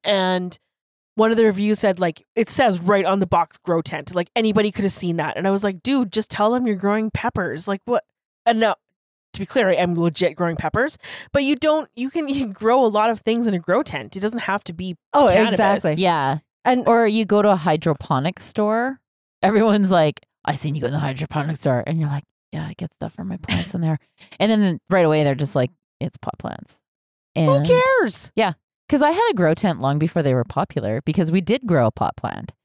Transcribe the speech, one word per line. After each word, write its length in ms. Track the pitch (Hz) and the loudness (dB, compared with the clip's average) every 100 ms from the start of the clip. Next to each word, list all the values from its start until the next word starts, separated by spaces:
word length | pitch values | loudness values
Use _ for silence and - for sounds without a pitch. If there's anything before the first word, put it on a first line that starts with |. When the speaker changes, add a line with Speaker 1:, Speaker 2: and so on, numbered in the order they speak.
Speaker 1:
And 540 | 160 202 185 180 180 - _ _ _ _ _ | 0 0 0 -2 -4 -12 _ _ _ _ _
one 160 | - 220 | 0 2
of 60 | 226 | 4
the 80 | |
reviews 340 | 220 196 208 208 | 2 2 0 2
said, 180 | 214 175 | 0 0
like, 260 | 180 156 _ - | -2 -4 _ -4
it 120 | 220 | -2
says 320 | - 254 180 | 2 2 2
right 240 | 175 202 | 2 2
on 140 | 180 196 | 2 0
the 80 | 180 | 2
box, 320 | 180 165 - | 0 0 -6
"Grow 240 | - 165 | -2 -2
tent." 320 | - 156 143 | -2 -10 -6
Like, 160 | 180 175 - | -6 -2 -2
anybody 340 | 220 208 208 | 0 2 0
could 140 | 190 | -2
have 80 | 196 | -4
seen 240 | - 180 170 | -2 -4 -2
that. 200 | 151 - | -4 -2
And 100 | 185 | -2
I 20 | |
was 140 | 196 | 0
like, 180 | 208 185 | -2 -4
"Dude, 300 | - 269 220 | -2 -2 0
just 180 | 220 - | -4 -6
tell 220 | - 214 | -2 0
them 140 | 247 247 | 2 -2
you're 100 | 196 | -2
growing 340 | 196 214 220 | -2 0 -2
peppers." 560 | - 233 - 175 139 190 | -4 -4 -4 -6 -6 -6
Like, 140 | 196 - | -6 -2
what? 180 | 240 _ _ _ _ - | -4 _ _ _ _ -2
And 140 | 226 | 2
now, 160 | 220 - _ _ _ _ _ | 0 -2 _ _ _ _ _
to 60 | - | -12
be 60 | 196 | -4
clear, 220 | 262 196 | 0 2
I 60 | |
am 220 | 175 175 170 | 2 0 0
legit 360 | 170 151 175 156 | 0 0 -2 0
growing 200 | 175 165 | -4 -2
peppers. 400 | 160 208 277 - - - - | -4 -2 -2 -6 -16 -18 -4
But 100 | 285 | -2
you 140 | 269 294 | 0 0
don't, 340 | 311 311 - - | 2 0 -4 -8
you 140 | 262 | -6
can, 180 | 349 294 | -4 -4
<laughs> 40 | |
you 80 | 277 | -4
can 80 | 240 | -4
grow 320 | 196 220 254 | -2 2 4
a 20 | 233 | 2
lot 240 | 208 220 | 2 0
of 100 | 220 | 0
things 240 | - 233 233 | -2 0 0
in 80 | |
a 40 | 190 | -2
grow 240 | 165 202 | 0 -2
tent. 340 | 302 147 110 196 | 0 -8 -10 -6
It 40 | |
doesn't 200 | 208 233 | -6 -4
have 220 | - 202 | -4 -4
to 80 | - | -6
be 240 | 165 185 175 _ | -10 -10 -10 _
Speaker 2:
Oh, 140 | 285 247 | 2 4
Speaker 1:
cannabis. 260 | 185 220 | 4 2
Speaker 2:
exactly. 400 | 208 196 196 175 | 2 2 2 0
Speaker 3:
Yeah. 440 | 156 185 160 135 151 _ _ | 0 2 2 0 -2 _ _
Speaker 2:
And 220 | 233 254 226 | 0 0 2
Speaker 3:
Or 200 | 233 226 | 2 2
you 180 | 214 | 0
go 180 | 208 208 | 2 4
to 80 | 208 | 4
a 60 | 185 | 2
hydroponic 840 | 160 156 165 147 - 131 151 - | 2 0 0 -4 -2 -2 -2 -6
store. 600 | - - 208 226 247 269 _ _ _ _ | -8 -2 0 0 -2 -6 _ _ _ _
Everyone's 480 | 185 214 220 208 190 | 2 4 4 4 4
like, 340 | 180 156 - _ _ | 4 2 0 _ _
"I 100 | - | -6
seen 200 | 139 151 147 | -4 -4 -4
you 40 | |
go 60 | 120 | -4
in 60 | |
the 60 | 147 | -4
hydroponic 560 | 147 131 156 156 147 151 | -4 -6 -6 -4 -4 -2
store." 260 | 151 123 | 0 -2
And 140 | - 160 | -2 -2
you're 100 | 147 | -2
like, 140 | 143 _ _ _ | -4 _ _ _
"Yeah, 120 | 156 156 | -12 -10
I 80 | |
get 200 | - 175 | -10 -12
stuff 180 | _ 160 | _ -12
for 100 | - | -10
my 140 | 185 185 | -10 -10
plants 360 | - 196 175 | -4 -4 -4
in 60 | 175 | -4
there." 180 | 160 151 _ _ | -2 -4 _ _
<laughs> 200 | - - | -20 -2
And 100 | 202 | 2
then 280 | 214 196 160 _ | 2 2 -2 _
right 160 | 185 | 2
away, 200 | 160 156 | 4 4
they're 100 | 143 | 2
just 220 | 139 139 139 | 0 -2 0
like, 140 | 127 _ _ _ | -2 _ _ _
"It's 160 | 139 - | -10 -8
pot 220 | - - | -12 -10
plants." 400 | - - - - _ _ _ _ _ | -12 -12 -16 -20 _ _ _ _ _
Speaker 1:
Who 80 | - | 0
Speaker 3:
And 240 | 156 - 156 | 4 4 4
Speaker 1:
cares? 640 | 494 523 523 269 - - - | 4 4 2 0 -4 -8 0
Speaker 3:
Yeah. 160 | 202 147 _ _ - | 0 -2 _ _ -2
'Cause 140 | 294 | 2
I 80 | 294 | 4
had 200 | 339 466 | 4 2
a 40 | |
grow 180 | 240 165 | 4 2
tent 280 | 165 202 160 | 2 0 0
long 160 | 135 147 | -2 0
before 240 | 160 175 | 0 0
they 100 | 143 | 2
were 120 | 127 | 0
popular 580 | 117 - 190 - 104 113 | 0 -4 -4 -4 -4 -4
because 260 | - 160 160 | -2 0 2
we 120 | 185 | 0
did 240 | 175 262 247 | 0 -2 2
grow 200 | 156 113 | 2 2
a 20 | |
pot 260 | - 98 - | 0 -4 -4
plant. 380 | - 50 - _ | -10 -10 -14 _